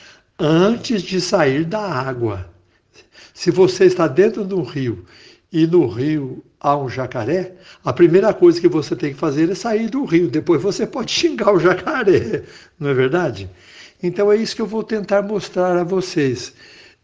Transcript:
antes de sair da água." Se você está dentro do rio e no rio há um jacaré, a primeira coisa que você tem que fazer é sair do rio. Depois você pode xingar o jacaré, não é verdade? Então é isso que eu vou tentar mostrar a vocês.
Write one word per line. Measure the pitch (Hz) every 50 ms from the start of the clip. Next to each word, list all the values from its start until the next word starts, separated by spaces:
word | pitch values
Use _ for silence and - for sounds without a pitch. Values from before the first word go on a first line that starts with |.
| - - - _ _ _ _ -
antes | 175 147 160 170 185 208 233 233 - - 233 196
de | 170 - 185 180
sair | 170 - 202 185 151 135 131 151 165
da | 165 214 214
água." | 208 190 151 127 135 135 127 120 117 110 101 92 92 - _ _ _ _ _ _ _ _ _ - - _ _ - - -
Se | _ - - 175
você | 165 180 190 180 185 - 190
está | 175 180 - 165
dentro | 147 131 165 196 220 220 - 190
do | 190 196 180
rio | 135 120 - 139 131 120 101 90 90 - - - - - - _ _ _
e | - 160 160
no | 165 170 180 147
rio | 110 104 117 135 151 156 151 135 127 127 117 - _ _ _
há | - 147 143
um | 147 135 123
jacaré, | 101 113 107 107 - 127 107 120 165 190 180 - - - - - - _ -
a | 143
primeira | 139 - 175 165 165 196 214 214 175
coisa | - 180 175 165 -
que | 180
você | 165 143 156 143 - 175
tem | - 156 143 139
que | -
fazer | - 147 135 151 165 170
é | 196
sair | - - 233 220 220 226 208
do | 214 277 277
rio. | - 165 170 180 151
Depois | 123 156 - - - -
você | 170 202 180 - 220
pode | - - 269 220 -
xingar | - - 349 330 277 233 220 202 208
o | 170
jacaré, | 156 185 180 - - 339 311 262 226 196 170 113 - - 165 139 - - - - - _ _ -
não | 147 143
é | 135
verdade? | 127 127 131 165 180 175 139 107 95 95 92 - _ _ - - - - - _ _
Então | - 175 175 196 202 208
é | 214
isso | 220 220 220 -
que | -
eu | 226
vou | 185 214 226
tentar | 220 - 226 214 185 - 202 202
mostrar | 202 202 214 190 - - - 180 180 185 180
a | 175 180
vocês. | 170 190 190 180 - - 156 143 135 123 - - - - - - - - - - - _ _